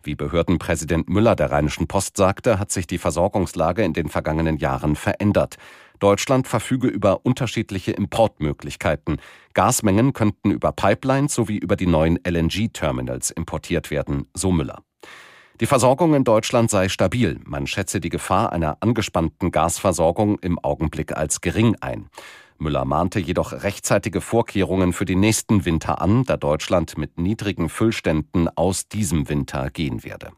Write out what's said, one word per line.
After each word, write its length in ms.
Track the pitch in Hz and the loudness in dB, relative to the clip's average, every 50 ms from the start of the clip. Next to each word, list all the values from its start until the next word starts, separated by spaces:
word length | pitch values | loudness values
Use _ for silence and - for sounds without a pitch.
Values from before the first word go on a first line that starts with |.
| _ | _
Wie 100 | - 76 | -8 -6
Behördenpräsident 960 | - 76 69 82 85 82 - 87 76 - - 82 76 82 73 85 80 78 - | -4 -4 -2 0 0 2 2 0 0 0 -2 -2 -2 0 0 0 0 0 0
Müller 260 | 90 104 110 117 95 | 2 4 4 4 4
der 140 | 71 76 65 | 4 2 0
Rheinischen 380 | 65 73 73 76 - - - - | 2 0 0 0 0 -2 -4 -2
Post 300 | - 98 95 - _ - | -2 -2 -2 -2 _ 2
sagte, 420 | 98 92 95 - - 127 113 92 | 2 2 2 0 0 0 2 2
hat 120 | 101 - | 0 -4
sich 140 | - 101 90 | -4 -6 -4
die 140 | - 90 87 | -4 -6 -4
Versorgungslage 840 | - 90 80 82 85 101 - 107 90 80 - 87 82 80 85 98 110 | -4 -2 0 2 0 2 2 0 -2 -2 -2 -2 0 0 0 0 0
in 100 | 85 76 | 0 0
den 160 | 85 80 73 | -2 -4 -4
vergangenen 480 | - 90 76 78 78 80 82 80 80 73 | -4 -4 -4 -2 -2 0 0 0 0 0
Jahren 380 | 80 71 67 65 - 76 76 | -2 -2 -2 0 0 0 -2
verändert. 600 | - - 104 - - 101 104 95 92 71 - - - - - - - - - _ _ | 0 -2 -4 -4 0 0 2 2 2 0 0 -4 -16 -20 -20 -20 -20 -20 -20 _ _
Deutschland 500 | - 101 101 101 - - 139 127 131 - | 2 2 2 2 2 2 2 2 2 0
verfüge 400 | - 113 - - 131 131 113 113 | -4 -4 -2 -2 -2 0 0 -2
über 380 | - 104 104 101 92 - _ | -2 0 2 2 0 2 _
unterschiedliche 680 | 127 123 - 135 113 - 117 107 - 101 95 - - 98 | -2 0 0 -2 -4 -2 -4 -6 -4 -6 -6 -4 -4 -2
Importmöglichkeiten. 1200 | - 104 85 - - 113 104 _ _ 76 73 69 _ - 71 - - - 85 78 73 _ - 73 73 - - - - - _ _ | -2 -4 -2 2 2 2 2 _ _ -4 -4 -4 _ -8 -12 -12 -4 -2 -2 -2 -2 _ -6 -6 -6 -6 -14 -20 -20 -20 _ _
Gasmengen 580 | - 92 107 123 - - 104 92 104 120 139 131 | 2 4 4 2 2 2 2 4 4 4 2 2
könnten 380 | - 107 104 92 _ _ 104 | 2 0 0 0 _ _ 0
über 200 | 85 60 - 78 | 0 2 0 -2
Pipelines 640 | 73 - - 98 107 - - 135 131 139 139 147 - | -2 0 2 0 0 2 0 0 0 0 0 0 0
sowie 240 | - 113 92 107 104 | -2 -2 -2 -2 -4
über 200 | - 90 104 95 | -2 -2 -2 0
die 100 | 92 87 | 2 2
neuen 360 | 85 78 80 82 82 - _ | 4 4 4 2 2 0 _
L-N-G-Terminals 1080 | 90 87 85 82 80 - 92 113 113 _ - - 76 65 64 64 62 62 64 - - | -2 0 0 0 0 0 -2 -4 -4 _ -4 -4 -2 -2 -2 -4 -6 -6 -6 -6 -8
importiert 580 | - - 85 - - 80 - - 87 80 - - | -6 -6 -8 -6 -8 -10 -6 -2 -4 -4 -2 -2
werden, 380 | - 71 71 - 71 69 71 _ _ | -4 -4 -4 -2 -4 -6 -6 _ _
so 160 | - - 95 | -4 0 0
Müller. 320 | 90 82 71 - - - _ _ _ _ - - - - - - - - - _ _ _ | 2 2 0 -2 -8 -14 _ _ _ _ -20 -20 -20 -20 -20 -20 -20 -20 -20 _ _ _
Die 40 | - | 0
Versorgung 480 | - 143 127 113 127 135 135 175 165 151 | 2 4 4 6 4 4 4 4 4 4
in 120 | 143 131 | 4 4
Deutschland 440 | 123 110 107 110 - - 120 113 113 | 4 4 4 2 2 2 2 2 4
sei 200 | 104 98 92 95 | 4 2 2 2
stabil. 500 | - - - 90 85 123 120 87 65 58 - | 0 0 0 0 2 2 2 2 0 -4 -8
Man 220 | - 76 71 69 | -8 -6 -6 -6
schätze 340 | - - - 95 - - 101 | -4 -4 -6 -6 -4 -4 -4
die 100 | 78 85 | -4 -4
Gefahr 440 | - 82 - - 95 95 117 - - | -6 -6 -2 0 2 2 2 0 0
einer 240 | 85 82 78 - _ | 0 0 -2 -2 _
angespannten 680 | - 110 120 113 101 - _ 90 82 80 - _ - 87 | 0 0 0 0 -2 -2 _ 0 0 0 -2 _ -4 0
Gasversorgung 880 | 80 82 80 85 80 - - 101 87 82 85 80 85 - 107 104 104 - | 2 2 2 2 0 0 0 0 2 4 2 2 2 2 2 0 0 -2
im 180 | - 92 87 - | -2 -4 -4 -2
Augenblick 580 | - 73 73 - 82 78 - - 76 - - - | -2 -4 -2 -2 -2 -4 -4 -4 -6 -6 -4 -4
als 240 | 78 76 - - | -4 -4 -4 -4
gering 340 | - 87 - 95 113 123 - - | -4 -2 0 2 4 4 2 0
ein. 260 | - - - - 98 - _ - - - - - - _ _ _ | -4 -8 -8 -8 -10 -14 _ -20 -20 -20 -20 -20 -20 _ _ _
Müller 220 | 76 76 73 69 65 | -4 -2 -2 -2 -2
mahnte 380 | 65 69 76 87 101 - 110 | 0 0 0 0 0 0 -2
jedoch 320 | 87 - 90 85 80 - - | -2 -2 -2 -2 -2 -2 -6
rechtzeitige 680 | 65 - 101 101 - - - 123 101 - - 82 95 | -6 -4 -6 -6 -4 -2 0 0 2 0 0 -4 -4
Vorkehrungen 720 | - - - 117 117 - - 101 92 85 90 92 92 90 | -4 0 0 0 0 0 0 0 0 2 2 2 2 2
für 140 | 85 - - | 2 0 -2
die 100 | 87 92 | 0 2
nächsten 480 | 92 98 110 107 - - _ 110 101 82 | 2 4 4 2 0 0 _ 2 2 2
Winter 380 | 90 82 80 - - 80 - | 2 0 0 0 -2 -4 0
an, 240 | - 90 107 123 127 | 2 2 4 2 2
da 100 | - 78 | 2 -2
Deutschland 600 | - - 71 76 73 - - 98 87 80 - - - | -2 2 0 0 0 0 0 0 0 0 0 -4 -6
mit 200 | 76 - _ - | -6 -6 _ -4
niedrigen 520 | 85 92 110 - - 101 92 - 85 78 | -2 -2 -2 -2 -2 -6 -2 -2 -4 -4
Füllständen 800 | - - 113 113 113 - - 92 80 78 73 _ - 95 85 82 | -2 0 0 0 0 0 -2 0 0 0 -2 _ 0 0 0 0
aus 400 | - - 80 - 92 - - _ | 0 0 0 0 0 -2 -6 _
diesem 400 | - 104 107 82 85 78 69 - | -4 -4 -2 0 0 -2 -2 0
Winter 400 | 76 73 67 - - 71 65 67 | -2 -2 -2 -4 -4 -6 -6 -6
gehen 340 | - - 78 69 64 - - | -4 -4 -4 -4 -4 -6 -10
werde. 300 | - - - - - - | -12 -14 -14 -16 -18 -20